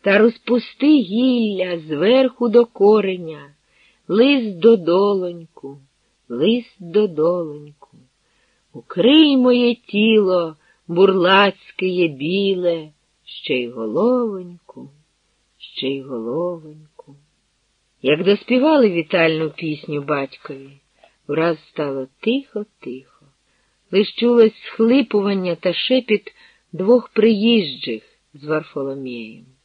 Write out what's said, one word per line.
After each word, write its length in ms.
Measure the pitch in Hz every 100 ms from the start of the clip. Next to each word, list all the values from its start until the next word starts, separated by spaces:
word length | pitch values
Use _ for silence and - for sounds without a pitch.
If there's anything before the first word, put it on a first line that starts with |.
Та 180 | - 196
розпусти 680 | 220 226 - 240 - - 277
гілля 920 | 302 185 208 254 247 220 190 185 170
зверху 680 | 156 147 180 262 262 - 240
до 180 | 220 233
кореня, 880 | - 196 214 196 185 165 151 143 147 _ _ _ _ _
лист 500 | 196 262 285 220 180
до 180 | 190 226
долоньку, 1000 | 165 175 202 196 180 175 165 - 135 139 _ _ _ _ _
лист 480 | 120 165 240 233 _
до 300 | 175 175 208
долоньку. 800 | 151 160 180 165 147 147 147 _ _ _ _ _ _ _ _ _
Укрий 640 | - - - 202 302 311 269
моє 380 | 247 247 240
тіло, 840 | 240 _ 202 220 220 196 185 170 151 _ _ _
бурлацьке 1000 | 170 196 190 175 190 202 190 - - 185
є 220 | 180 170
біле, 800 | 139 147 190 202 185 175 165 156 _ _ _
ще 300 | - - -
й 140 | 131 120
головоньку, 1200 | 123 113 120 220 254 233 196 180 175 _ - 135 143 _ _ _ _ _ _
ще 300 | - - 131
й 140 | 139
головоньку». 1120 | 135 127 113 139 175 175 156 156 151 _ - 143 143 _ _ _ _ _ _ _
Як 220 | 127 151
доспівали 680 | 180 202 - 247 285 311 226
вітальну 600 | 170 160 190 165 160 160
пісню 520 | 151 165 147 - 147
батькові, 680 | 143 147 139 - - 135 135 139 _ _ _ _ _
враз 300 | 147 165 156 _
стало 380 | - 147 135 131 _
тихо-тихо. 1040 | - 262 269 214 214 _ - 127 135 _ _ _ _ _ _ _ _
Лиш 200 | 185 208
чулось 400 | - 240 240 220 - -
схлипування 880 | - 226 262 254 208 202 196 180
та 180 | 170 185
шепіт 640 | 170 - 262 247 214 - _ _ _ _
двох 360 | 156 190 240 -
приїжджих 960 | - 214 214 220 233 160 131 135 110 _ _ _
з 100 | 143
Варфоломієм. 1000 | 147 156 151 - 135 135 131 120 110 113 135 _